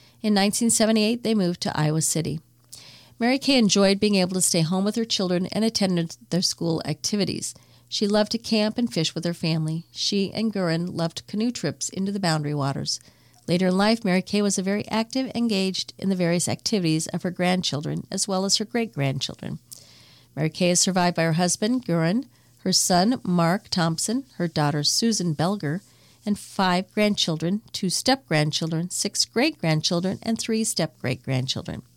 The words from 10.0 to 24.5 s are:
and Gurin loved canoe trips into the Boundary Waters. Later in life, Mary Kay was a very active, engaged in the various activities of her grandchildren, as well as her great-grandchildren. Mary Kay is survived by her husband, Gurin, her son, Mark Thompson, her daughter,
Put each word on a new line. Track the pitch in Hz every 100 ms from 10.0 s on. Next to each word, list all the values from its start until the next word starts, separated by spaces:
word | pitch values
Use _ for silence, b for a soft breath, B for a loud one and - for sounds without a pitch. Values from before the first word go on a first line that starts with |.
| - 202 196
and | - 220
Gurin | 208 175 165 175
loved | - 165 - -
canoe | 208 240
trips | 240 156 135 -
into | - 196
the | 202
Boundary | 180 156 147
Waters. | 147 139 135 147 - b b b b -
Later | 175 185
in | 185
life, | 208 226
Mary | 202 180
Kay | 180 202
was | 202 196
a |
very | 190 208 -
active, | 214 226 262 262
engaged | - 233 196 190 185 - -
in | 190
the |
various | 185 170 175 -
activities | - - 214 170 160 -
of | 175
her | 185
grandchildren, | 175 180 185 - 143 151 156 -
as | 196 -
well | 190
as | 196 -
her | 214
great-grandchildren. | 240 226 151 135 135 - - - - - B B B B B B -
Mary | 156
Kay | - 180
is | 175
survived | - 185 175 175
by |
her | 165
husband, | 160 180 - 214 254 -
Gurin, | 170 165 220 - b b b
her | 190
son, | 180 - 180 196 262
Mark | 190 175 165 190 -
Thompson, | 185 165 160 - 247 - -
her |
daughter, | 175